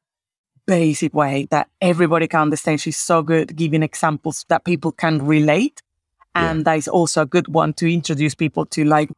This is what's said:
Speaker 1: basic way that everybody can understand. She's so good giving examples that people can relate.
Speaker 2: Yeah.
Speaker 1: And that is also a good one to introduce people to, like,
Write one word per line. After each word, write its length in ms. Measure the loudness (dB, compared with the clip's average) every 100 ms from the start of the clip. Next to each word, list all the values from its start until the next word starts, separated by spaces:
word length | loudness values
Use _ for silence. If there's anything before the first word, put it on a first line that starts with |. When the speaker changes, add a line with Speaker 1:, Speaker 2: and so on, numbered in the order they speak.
| _ _ _ _ _ _ 0
Speaker 1:
basic 480 | 2 2 0 -2
way 340 | 0 0 -2 -2
that 180 | -2 -2 -2
everybody 480 | 0 2 2 2 0
can 120 | 0
understand. 400 | 0 0 -2 -2
She's 160 | -4 -6
so 240 | 0 0
good 340 | 2 0 0 -4
giving 280 | -2 0
examples 640 | -2 -2 -2 -2 -6 -8 -2
that 160 | -2 0
people 260 | -2 -4
can 320 | -4 -2 0 2
relate. 560 | 2 4 2 0 -8 _ _ _ _ _
Speaker 2:
Yeah. 160 | -2 -2
Speaker 1:
And 120 | 0
that 140 | 0 0
is 100 | 0
also 360 | 0 2 0
a 20 | 0
good 240 | 0 0
one 240 | 0 0
to 200 | 0 0
introduce 420 | 0 -2 0 -2 0
people 300 | -4 -2 -6
to, 180 | 0 2
like, 240 | 2 0